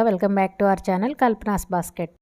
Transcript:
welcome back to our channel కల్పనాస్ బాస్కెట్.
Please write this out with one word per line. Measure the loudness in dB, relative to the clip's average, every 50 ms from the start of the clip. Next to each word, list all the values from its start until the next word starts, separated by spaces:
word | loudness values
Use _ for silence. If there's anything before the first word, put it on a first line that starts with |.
| 4 2
welcome | 2 2 0 0 2 2
back | 0 0 0 0
to | 0 2
our | 2 0 0 -2
channel | -2 0 0 -2 -2 0 0
కల్పనాస్ | 0 0 0 -2 -2 -2 -2 -2 -2 -4
బాస్కెట్. | -4 -4 -4 -6 -8 -8 -8 _ _